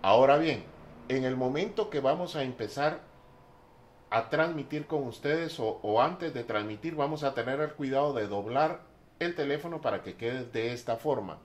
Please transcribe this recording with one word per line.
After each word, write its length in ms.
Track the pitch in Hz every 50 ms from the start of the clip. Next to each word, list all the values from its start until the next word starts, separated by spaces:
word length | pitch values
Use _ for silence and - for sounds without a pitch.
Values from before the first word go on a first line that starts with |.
Ahora 340 | - 95 104 120 131 139 143
bien, 280 | 147 165 160 139 104 - - - - - - - - - -
en 160 | 127 135 131
el 100 | 127 131
momento 540 | 127 127 127 135 151 185 214 202 - 214 214
que 120 | - 147
vamos 360 | 131 131 147 170 180 165 -
a 60 | 156
empezar 580 | 135 127 123 - 117 104 - 139 143 156 170 - - - - - - - - - - - - - - - - - - - - - - -
a 180 | 107 113 113 -
transmitir 580 | - 147 160 170 170 151 135 - 147 151 151
con 180 | - 160 151 139
ustedes 540 | 123 113 - - 143 151 165 165 156 - -
o, 220 | 117 110 110 -
o 200 | - 104 104 113
antes 320 | 127 156 180 180 175 160 135
de 100 | 127 117
transmitir, 500 | - 113 104 107 107 107 104 143 160 160
vamos 300 | 151 143 143 156 147 151
a 80 | 139
tener 260 | 135 123 113 127 135 143
el 120 | 151 147
cuidado 400 | - - 143 135 131 135 143 147
de 160 | 139 120 107 98
doblar 540 | 101 101 98 110 120 135 156 160 - - - - - - - - _ -
el 160 | 170 175 170
teléfono 460 | - 147 139 143 151 147 170 170 156
para 220 | - 120 104 95
que 120 | - 101 90
quede 300 | - 113 117 123 131 123
de 300 | 120 - 117 113 120 123
esta 240 | 117 - - 113 117
forma 400 | - 151 135 110 101 90 76 -